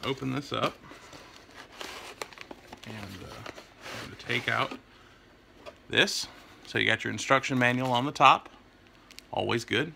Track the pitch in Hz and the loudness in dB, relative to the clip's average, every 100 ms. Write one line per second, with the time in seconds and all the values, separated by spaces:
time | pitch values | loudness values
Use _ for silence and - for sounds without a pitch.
0 | 117 135 131 131 143 113 135 - - - | -4 -4 -4 -4 -4 -2 -2 -4 -16 -20
1 | - - - - - - - - - - | -18 -20 -20 -20 -20 -20 -18 -14 -12 -12
2 | - - - - - - - - 110 110 | -12 -12 -12 -14 -16 -18 -18 -18 -14 -12
3 | 101 95 92 107 107 - - - - - | -12 -12 -14 -14 -14 -14 -18 -18 -14 -12
4 | - - - 120 117 113 135 - - - | -12 -10 -4 -4 0 0 -2 -6 -18 -20
5 | - - - - - - - - - 113 | -20 -20 -20 -20 -20 -20 -20 -20 -2 2
6 | 196 - - - - - - 117 110 110 | 2 0 -8 -12 -20 -20 -6 0 2 2
7 | 113 107 - 135 - 127 123 127 131 123 | 0 -2 2 2 4 2 4 4 2 2
8 | 139 151 135 175 - - - - - - | 2 8 8 8 4 -20 -20 -20 -20 -20
9 | - - - 98 101 117 - 110 160 | -20 -20 -8 -2 0 0 2 0 0